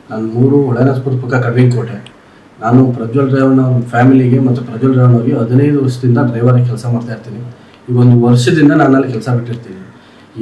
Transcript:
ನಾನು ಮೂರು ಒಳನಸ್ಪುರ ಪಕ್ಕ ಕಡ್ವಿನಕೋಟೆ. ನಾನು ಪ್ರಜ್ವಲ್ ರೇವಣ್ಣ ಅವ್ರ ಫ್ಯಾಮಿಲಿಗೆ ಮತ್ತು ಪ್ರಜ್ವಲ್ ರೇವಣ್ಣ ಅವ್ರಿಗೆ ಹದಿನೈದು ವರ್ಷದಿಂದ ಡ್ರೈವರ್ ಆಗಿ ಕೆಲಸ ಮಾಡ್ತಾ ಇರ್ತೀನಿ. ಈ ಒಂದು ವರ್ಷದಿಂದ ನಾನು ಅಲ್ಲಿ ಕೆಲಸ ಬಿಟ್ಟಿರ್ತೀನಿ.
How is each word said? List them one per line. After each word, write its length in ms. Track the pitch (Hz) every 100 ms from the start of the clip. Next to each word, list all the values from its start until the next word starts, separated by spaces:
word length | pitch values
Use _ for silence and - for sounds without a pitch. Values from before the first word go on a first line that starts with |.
| -
ನಾನು 120 | 110
ಮೂರು 340 | 113 117 135 143
ಒಳನಸ್ಪುರ 560 | 135 117 135 127 135
ಪಕ್ಕ 220 | 127 123 127
ಕಡ್ವಿನಕೋಟೆ. 760 | 120 123 123 120 - - - - _ _ - -
ನಾನು 300 | 113 123 127
ಪ್ರಜ್ವಲ್ 460 | 120 113 135 131 135
ರೇವಣ್ಣ 240 | 135 131
ಅವ್ರ 220 | 127 123
ಫ್ಯಾಮಿಲಿಗೆ 560 | - 120 127 131 123 135
ಮತ್ತು 220 | 127 117
ಪ್ರಜ್ವಲ್ 340 | - 110 131 127
ರೇವಣ್ಣ 200 | 123 120
ಅವ್ರಿಗೆ 220 | 117 -
ಹದಿನೈದು 460 | 117 127 147 143
ವರ್ಷದಿಂದ 340 | 127 - 123 127
ಡ್ರೈವರ್ 360 | 123 117 123
ಆಗಿ 120 | 123 123
ಕೆಲಸ 200 | 107 123
ಮಾಡ್ತಾ 280 | 117 -
ಇರ್ತೀನಿ. 260 | 113 - 117 123 - - - -
ಈ 40 |
ಒಂದು 320 | 123 123 120 117
ವರ್ಷದಿಂದ 460 | 120 - 156 143
ನಾನು 240 | 151 135 135
ಅಲ್ಲಿ 160 | 120
ಕೆಲಸ 180 | 113 127
ಬಿಟ್ಟಿರ್ತೀನಿ. 560 | 117 120 - - 95 - - - - - 113